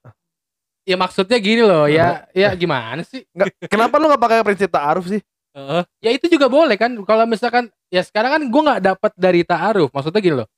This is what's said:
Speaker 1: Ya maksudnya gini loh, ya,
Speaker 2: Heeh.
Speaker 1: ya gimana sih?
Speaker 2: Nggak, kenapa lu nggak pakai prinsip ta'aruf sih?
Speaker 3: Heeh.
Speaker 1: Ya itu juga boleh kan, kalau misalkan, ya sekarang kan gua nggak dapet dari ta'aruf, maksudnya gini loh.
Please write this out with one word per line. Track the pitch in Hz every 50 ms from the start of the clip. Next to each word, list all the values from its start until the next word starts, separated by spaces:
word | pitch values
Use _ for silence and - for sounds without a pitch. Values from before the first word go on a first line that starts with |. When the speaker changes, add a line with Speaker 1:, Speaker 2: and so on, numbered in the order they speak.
| _ 127 - _ _ _ _ _ _ _ _ _ _ _ _ _ _
Speaker 1:
Ya | 190 185
maksudnya | 185 185 185 - - 190 185 247 240
gini | 190 202 226 233
loh, | 233 208 180 156 147
ya, | 147 151 160 165 175 - - - -
Speaker 2:
Heeh. | - 185 196
Speaker 1:
ya | 208 190
gimana | 175 175 165 143 127 113 113 123 156
sih? | 180 - - 262 202 _
Speaker 2:
Nggak, | _ 170 190 185 - _ 175 -
kenapa | - 214 226 240 262 294
lu | 320
nggak | 311 277 240
pakai | 240 233 226 226 214
prinsip | 214 202 170 196 180
ta'aruf | - 156 143 147 160 185 175
sih? | 180 208 208 - _ _ _ _ _
Speaker 3:
Heeh. | - 139 139 139 151 175 180 - _ _
Speaker 1:
Ya | - 220
itu | 254 - - 339
juga | 349 277 277 247
boleh | 247 294 330 285 208
kan, | 190 220 247 247 214
kalau | 190 - 220 220 226
misalkan, | 233 226 - 240 233 233 247 240 214 _ _ _ _
ya | 175 180
sekarang | 170 - - 214 226 254
kan | 294 320 302 247
gua | 220 294 311 294
nggak | 240 196 185
dapet | 190 190 - - 214 -
dari | - 185 185 175 170
ta'aruf, | 170 - 175 156 170 208 220 196 156 127
maksudnya | - 139 135 160 170 214
gini | 202 175 147 127
loh. | 110 - _